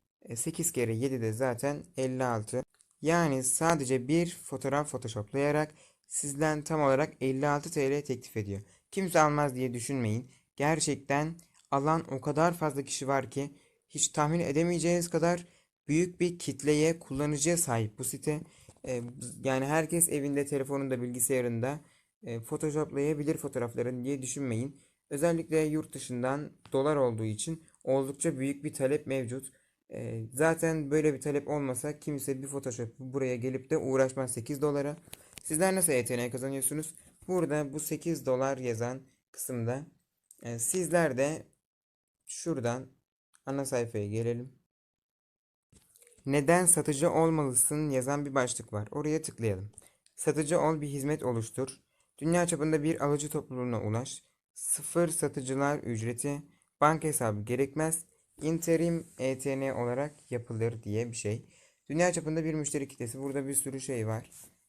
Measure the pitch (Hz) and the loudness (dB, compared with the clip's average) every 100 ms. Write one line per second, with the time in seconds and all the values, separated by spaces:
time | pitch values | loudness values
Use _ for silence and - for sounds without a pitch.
0 | _ _ - 113 165 165 160 131 117 113 | _ _ -12 -6 -4 -2 -2 0 0 2
1 | 135 131 110 110 131 117 139 147 - - | 0 0 -2 0 0 0 -2 -2 -6 -4
2 | 131 127 127 113 107 127 123 _ _ - | -2 0 0 0 -2 -6 -6 _ _ -6
3 | 147 170 160 131 - - 165 165 127 131 | 2 4 4 2 0 2 4 4 2 0
4 | 123 165 175 - - 131 139 143 147 127 | 2 2 2 -4 -10 -6 0 0 0 -4
5 | 113 107 104 135 143 151 151 - - _ | -6 -6 -4 0 2 2 0 -6 -20 _
6 | - - 147 139 156 151 147 160 139 135 | -10 -6 -4 0 0 0 0 2 4 4
7 | 156 - 135 135 147 147 - 156 135 147 | 2 0 -2 2 2 2 0 0 2 2
8 | 143 120 - 110 101 98 - _ _ 196 | 0 -6 -4 -6 -4 -4 -8 _ _ -2
9 | 185 170 151 147 147 127 127 120 117 135 | 4 6 6 6 2 0 -2 -4 -4 0
10 | 110 113 127 _ _ - 143 160 147 139 | 0 0 -4 _ _ -2 2 2 2 -2
11 | - 143 156 170 - _ - 139 147 160 | 0 0 0 -6 -16 _ -2 0 2 2
12 | 165 131 151 143 170 170 156 139 135 - | 0 -4 -2 4 4 4 -2 -2 -4 -4
13 | 135 139 120 139 143 - _ _ _ 147 | 0 0 0 -4 -6 -8 _ _ _ -2
14 | - - 147 170 - 143 170 175 170 175 | 0 2 2 2 2 2 2 2 2 2
15 | 170 165 170 175 175 _ _ _ - 156 | 2 2 2 2 -4 _ _ _ 0 2
16 | 180 - 175 170 - 120 139 151 156 165 | 2 0 -2 -2 -6 -2 2 4 4 2
17 | - 135 147 147 156 170 147 117 110 - | -4 -2 0 2 2 2 2 0 0 -4
18 | 123 139 156 151 - - - - - 123 | -8 -4 -2 -2 -4 -18 -20 -14 -6 -4
19 | 120 123 120 - 135 131 139 160 156 170 | -6 -10 -12 -4 0 0 2 2 2 2
20 | 170 147 143 143 143 143 135 139 135 127 | 2 2 0 0 0 -2 -2 -2 -2 -2
21 | 123 123 - 131 120 117 127 151 - _ | -4 -2 2 2 2 0 -2 -4 -10 _
22 | _ _ 151 113 110 156 156 147 151 139 | _ _ -10 -10 -6 -4 -2 0 -2 0
23 | 143 147 147 156 139 127 120 120 120 127 | 0 0 0 -2 -2 -4 -4 -2 -2 -2
24 | 127 139 127 143 135 113 135 - _ _ | -4 -4 -4 -4 -2 -2 -4 -8 _ _
25 | - 143 170 165 160 160 156 156 - 135 | -8 0 2 2 2 2 2 0 -4 -8
26 | - 123 127 143 151 - - 135 147 147 | -6 -2 0 -2 -6 -14 -2 0 2 4
27 | 127 113 110 107 160 160 - _ - 135 | 2 2 -2 -4 -4 -6 -10 _ 0 2
28 | 135 139 165 131 139 139 151 147 131 147 | 0 -2 -2 0 -2 -2 -6 0 2 2
29 | 147 135 117 131 - _ _ _ - - | 0 -2 -2 -6 -10 _ _ _ -14 -10
30 | 117 113 113 127 160 165 165 160 139 156 | -6 -6 -6 2 4 4 2 0 2 2
31 | 151 135 147 139 139 147 139 127 151 147 | 4 2 0 -2 0 -2 -2 -2 -4 -6
32 | - 143 139 131 139 139 135 117 117 - | -6 -4 -4 -4 -4 -6 -6 -6 -8 -8
33 | 131 135 131 123 127 127 - 156 131 131 | -6 -2 0 0 -2 -2 0 0 2 4
34 | 131 135 127 127 113 139 147 143 143 151 | 4 2 -4 -4 -6 0 0 0 -2 -6
35 | - - - - - 156 190 190 165 127 | -14 -20 -20 -16 -4 0 2 4 4 2
36 | 120 123 123 120 135 135 131 151 156 - | 2 0 -2 -4 -4 -2 -2 -4 -6 -12
37 | - _ - 180 156 151 143 151 - 151 | -20 _ -2 0 2 0 -2 -6 -6 -4
38 | 170 156 131 127 135 131 123 113 120 131 | -4 -2 0 0 0 -2 -2 -2 -2 -6
39 | - _ _ - - 123 117 131 160 _ | -12 _ _ -12 -6 -4 -2 -4 -6 _
40 | _ _ _ - 117 117 - 185 160 170 | _ _ _ -16 -10 -4 -2 -2 2 2
41 | 160 123 143 156 - _ _ _ _ _ | 2 2 0 -2 -10 _ _ _ _ _
42 | _ _ - - 165 143 117 127 - _ | _ _ -16 -8 -4 -2 -2 -2 -6 _
43 | _ _ _ _ - 139 139 123 117 113 | _ _ _ _ -4 -2 0 0 0 -2
44 | 101 110 117 120 131 - _ _ _ _ | -2 -2 -2 -2 -6 -16 _ _ _ _
45 | _ _ _ _ _ _ _ - _ _ | _ _ _ _ _ _ _ -20 _ _
46 | - _ 139 143 139 180 185 156 147 135 | -20 _ 0 2 6 6 6 4 4 2
47 | 170 160 165 160 139 120 - 151 151 131 | 4 4 4 4 2 2 2 2 0 0
48 | 127 143 143 135 123 - 117 104 107 147 | 0 -2 0 0 0 -2 -6 -6 -4 -4
49 | 151 156 156 - 113 95 104 - - _ | -2 -2 -4 -4 -2 -2 -6 -14 -20 _
50 | _ - 156 147 151 170 151 156 147 139 | _ -6 0 0 2 2 2 0 -2 -2
51 | 139 151 123 117 113 - 131 - _ _ | -2 0 0 0 -2 -4 -6 -8 _ _
52 | _ - 151 175 175 156 156 156 151 165 | _ -4 2 4 4 2 2 2 2 0
53 | 143 147 151 151 - 127 123 113 107 113 | 2 0 -2 -6 -6 -4 -2 -2 0 -2
54 | 131 - _ _ _ - - - - 165 | -4 -12 _ _ _ -10 -4 -4 0 2
55 | 175 170 147 147 127 135 143 147 - 113 | 2 2 -2 -2 -2 0 2 0 -2 -4
56 | 113 120 143 143 - _ _ - 147 160 | -2 -4 -4 -4 -8 _ _ 2 4 4
57 | 156 143 117 104 107 123 139 151 160 160 | 0 0 0 -2 -2 0 0 0 -2 -2
58 | - _ _ - 156 165 170 165 170 165 | -8 _ _ -6 -2 0 2 2 2 0
59 | - - 131 131 139 135 135 127 120 123 | -4 -4 -2 -2 -2 -2 -2 -2 -2 -2
60 | 147 143 - 120 - 113 117 117 101 107 | -4 -6 -8 -8 -4 -2 -2 -2 -4 -2
61 | 120 113 104 110 - - - _ - 151 | -2 -4 -4 -4 -6 -20 -20 _ -4 2
62 | 175 170 156 160 160 156 147 147 135 - | 2 2 -2 -2 0 -2 -2 -4 -4 -8
63 | 120 131 139 139 135 135 139 131 131 123 | -8 -6 -4 -4 -2 -2 -2 -6 -6 -4
64 | 110 110 - - - _ | -2 -4 -8 -18 -20 _